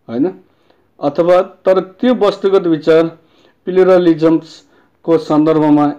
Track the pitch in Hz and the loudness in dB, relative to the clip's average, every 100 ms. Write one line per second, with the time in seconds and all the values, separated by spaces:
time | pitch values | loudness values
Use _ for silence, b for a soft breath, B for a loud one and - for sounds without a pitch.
0 | - 117 170 185 _ _ _ _ _ _ | -12 -6 -6 -6 _ _ _ _ _ _
1 | 147 143 170 180 185 - - 190 185 - | -6 -2 0 0 0 -4 -2 -2 -2 -4
2 | 247 226 202 196 196 196 175 160 160 160 | -2 0 -2 -2 0 0 0 -2 0 0
3 | 165 - b b b _ - 180 185 185 | 0 -6 b b b _ -4 0 2 2
4 | 175 156 160 160 - - _ _ _ _ | 2 0 0 -2 -4 -18 _ _ _ _
5 | - 160 156 151 156 160 151 147 147 | -4 -4 0 -2 0 0 2 2 0